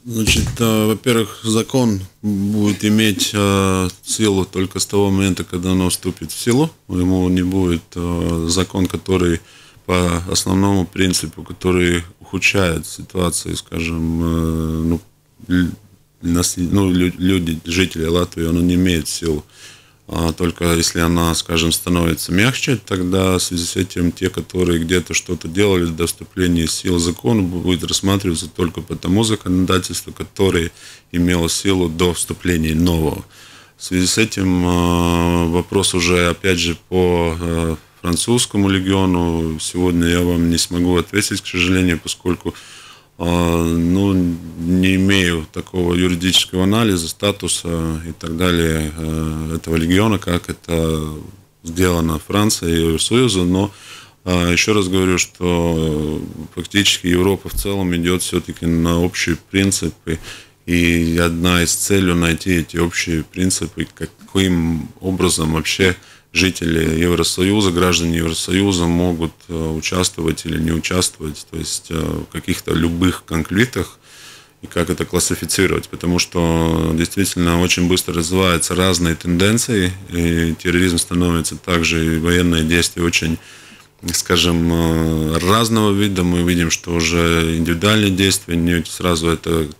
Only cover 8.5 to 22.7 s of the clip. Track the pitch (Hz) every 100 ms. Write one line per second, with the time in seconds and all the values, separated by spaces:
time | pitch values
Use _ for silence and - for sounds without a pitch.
8.5 | 87 90 98 92 85 - 92 87 82 -
9.5 | - - - - 92 90 87 90 92 -
10.5 | 92 98 101 87 - 95 90 80 - 80
11.5 | 92 92 90 87 87 85 - - 95 -
12.5 | 101 92 80 76 - - 92 87 80 87
13.5 | 82 - 85 82 82 82 82 82 82 82
14.5 | 80 80 80 82 82 - _ _ _ -
15.5 | 90 87 - - _ _ _ 87 85 87
16.5 | - 87 95 95 90 90 85 92 95 82
17.5 | 80 82 85 92 80 80 87 87 - 82
18.5 | 85 87 90 92 85 71 - 82 76 -
19.5 | - - - _ _ - 80 82 78 87
20.5 | 85 85 85 85 87 82 85 85 80 -
21.5 | 85 82 82 - 87 85 80 - 87 117
22.5 | 123 -